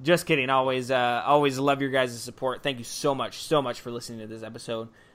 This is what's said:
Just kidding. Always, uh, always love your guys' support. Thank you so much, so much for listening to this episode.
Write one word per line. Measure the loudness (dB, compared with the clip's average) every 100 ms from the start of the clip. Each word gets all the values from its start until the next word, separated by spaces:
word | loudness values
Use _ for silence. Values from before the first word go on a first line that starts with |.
Just | 2 2 4
kidding. | 0 4
Always, | 2 2 0 0
uh, | 2 2 2 4
always | 4 4 2
love | 0 2
your | 0
guys' | 2 0 -2
support. | -12 -6 -6 -4
Thank | -4 -6
you |
so | -8 -4 -2 0
much, | -4 -8
so | 0 2
much | 2 -4
for | -8
listening | -10 -10 -12
to | -12
this | -12
episode. | -12 -12 -6 -6 -6 -14 -20